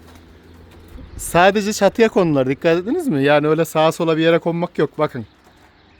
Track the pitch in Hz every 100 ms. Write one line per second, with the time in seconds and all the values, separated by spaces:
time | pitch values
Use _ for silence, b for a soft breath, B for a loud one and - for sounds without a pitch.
0 | - - - - - - - - - -
1 | - - - 170 185 208 202 208 196 -
2 | 220 220 170 143 131 139 165 170 185 349
3 | 285 147 139 147 151 160 160 160 160 160
4 | 165 160 165 165 170 170 170 - 151 -
5 | 151 127 107 _ _ _ _ _ _